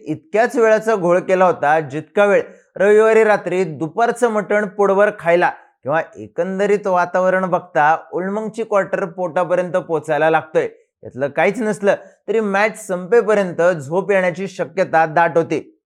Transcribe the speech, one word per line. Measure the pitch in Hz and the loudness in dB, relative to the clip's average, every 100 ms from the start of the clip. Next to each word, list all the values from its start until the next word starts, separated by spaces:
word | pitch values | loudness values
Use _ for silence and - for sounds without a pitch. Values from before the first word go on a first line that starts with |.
इतक्याच | - 156 - 202 233 254 | -8 -10 -4 0 0 2
वेळाचा | 220 214 220 214 | 2 2 2 0
घोळ | 170 180 | 2 0
केला | 165 185 | 2 2
होता, | 185 - 143 160 | 2 2 2 0
जितका | 147 147 151 208 | 0 -8 -4 0
वेळ | 202 180 - - _ - | 2 2 0 -10 _ 0
रविवारी | 196 214 220 220 | 4 6 6 4
रात्री | 220 202 175 180 | 4 2 0 -2
दुपारचं | 180 139 160 185 233 233 240 | -4 -6 -6 -2 -2 0 0
मटण | 214 208 208 208 | 0 -2 -2 -2
पोटभर | 202 196 196 208 - | 0 2 4 2 0
खायला | 165 175 160 - _ _ | 0 2 2 -2 _ _
किंवा | 127 156 156 - | -4 -4 -4 -10
एकंदरीत | 107 - 185 190 202 202 202 | -10 -6 -6 -2 0 0 0
वातावरण | 180 175 185 185 185 185 | 0 0 0 0 0 0
बघता | 170 170 160 147 165 - | -4 -2 0 2 0 -2
उल्मंगची | 156 190 208 220 220 | -8 -6 -6 -8 -8
क्वार्टर | 226 208 185 190 | -2 -2 -2 -4
पोटापर्यंत | 190 180 180 151 170 175 180 | -6 -6 -6 -4 -2 -2 -2
पोचायला | 185 160 156 156 147 160 | -4 -4 -4 -2 0 2
लागतोय. | 160 156 170 139 - _ _ | 0 0 -2 -4 -6 _ _
यातलं | 110 120 139 | -18 -8 -4
काहीच | 139 180 202 | 0 0 0
नसलं | 214 196 196 160 - _ - | -4 -2 0 -2 -4 _ -4
तरी | 220 | -4
मॅच | 214 196 220 220 - | -2 0 -2 -4 -8
संपेपर्यंत | 180 175 233 208 208 180 160 | -8 -2 0 2 0 0 0
झोप | 175 170 135 175 185 | 0 0 -4 -4 0
येण्याची | 196 180 175 190 | 0 0 -4 -8
शक्यता | - 156 - 160 160 160 | -8 -6 -4 0 2 2
दाट | 156 170 165 | 2 0 0
होती. | 160 156 - _ | -2 -4 -6 _